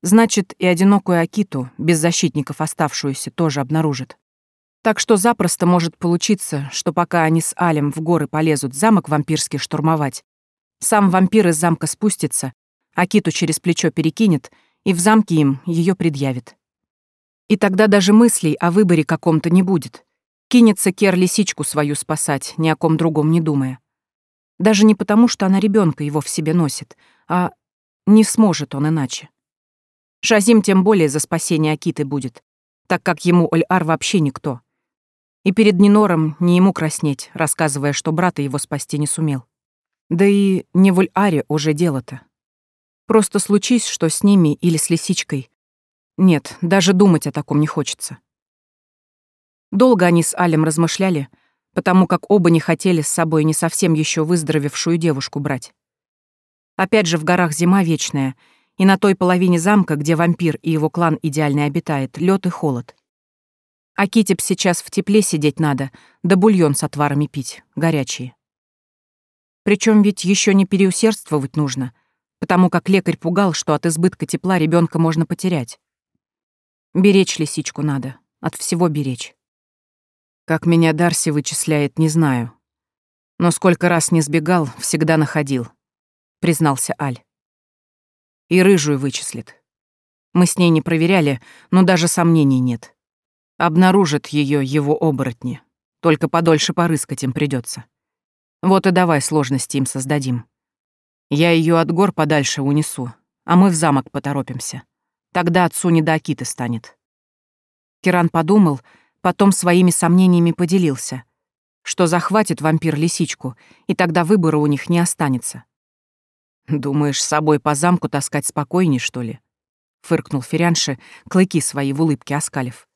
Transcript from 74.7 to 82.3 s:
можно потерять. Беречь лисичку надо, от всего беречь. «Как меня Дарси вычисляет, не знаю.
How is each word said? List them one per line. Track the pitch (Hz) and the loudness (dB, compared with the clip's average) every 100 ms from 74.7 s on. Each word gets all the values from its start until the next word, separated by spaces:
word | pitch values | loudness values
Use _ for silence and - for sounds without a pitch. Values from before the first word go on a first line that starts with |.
| 170 165 160 | 2 0 0
можно | 165 160 160 | 0 0 -4
потерять. | 170 185 170 120 - _ _ _ _ _ _ _ _ _ _ _ 170 | -4 -4 -4 -6 -14 _ _ _ _ _ _ _ _ _ _ _ 0
Беречь | 190 196 185 - | 4 4 2 -2
лисичку | 151 - 139 - | -6 -6 -10 -6
надо, | 151 139 135 131 _ _ | -4 -4 -8 -14 _ _
от | - - | -10 -8
всего | - 175 175 | -6 -2 -2
беречь. | 151 135 123 - _ _ _ _ _ _ _ _ _ _ _ - | -2 -6 -8 -12 _ _ _ _ _ _ _ _ _ _ _ -6
«Как | 160 170 | -4 2
меня | 165 165 | 2 2
Дарси | 156 175 160 - | 2 0 0 -2
вычисляет, | 151 - - - 151 143 - | -4 -4 -8 -2 -2 -2 -2
не | 160 | 0
знаю. | 156 156 | 2 0